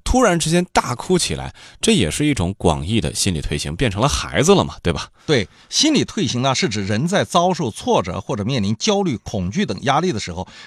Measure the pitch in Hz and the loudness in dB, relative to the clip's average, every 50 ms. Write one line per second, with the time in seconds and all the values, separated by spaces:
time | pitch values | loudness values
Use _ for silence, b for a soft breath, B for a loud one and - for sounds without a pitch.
0 | - - - 254 254 202 175 170 147 156 165 175 180 - _ 233 - 135 123 - | -4 0 4 4 6 4 4 2 0 2 0 0 0 2 _ 0 0 0 -6 -8
1 | - - 185 170 - - 80 67 65 65 B B B B B B - 220 226 170 | 0 0 2 2 2 0 -4 -6 -6 -10 B B B B B B 0 2 4 4
2 | 98 76 - - 151 151 143 - - 87 98 - - 90 76 69 71 87 113 110 | 2 0 0 0 0 0 2 0 0 -2 -2 0 2 2 2 2 -2 -2 -2 -2
3 | - 69 - - - 101 87 73 - - 73 73 - 73 78 - 139 117 95 104 | -2 -2 -4 -2 -2 -2 -2 -2 -4 -4 -4 -4 -4 -6 -4 -2 -2 -2 0 0
4 | 120 143 - - - - - 92 135 180 202 165 92 69 - - - 87 82 - | 0 0 0 -2 -4 -2 0 2 4 4 4 4 4 0 -4 -4 -2 -2 -2 -2
5 | - - b b b - 156 120 92 b b b b b - - - 311 302 196 | -6 -10 b b b 0 0 0 0 b b b b b -2 0 2 2 4 2
6 | 117 - - 233 175 117 - 123 127 135 131 - 196 156 95 107 98 95 107 104 | 0 0 -2 -2 -2 -2 0 0 0 0 0 0 0 -2 -2 -2 -2 -2 0 0
7 | 147 175 208 175 120 - - 180 170 185 180 151 160 113 - - - 247 226 143 | 0 0 0 0 0 2 2 2 2 2 0 0 -2 -4 -6 -4 -2 0 0 0
8 | 92 90 87 95 - - 143 104 98 110 139 127 98 98 110 - - - 202 202 | 0 -2 -4 -6 -6 -6 -4 -4 -2 -2 -2 0 0 0 -2 0 0 0 2 2
9 | 202 175 127 95 - - - 101 90 90 104 180 208 135 98 - 95 127 135 151 | 0 0 -2 -4 -6 -6 -6 -4 -4 -2 -2 -2 -2 -2 -4 -4 0 0 2 2
10 | 175 185 139 104 - - 82 87 92 B B B B | 2 0 -2 -2 -6 -6 -8 -8 -10 B B B B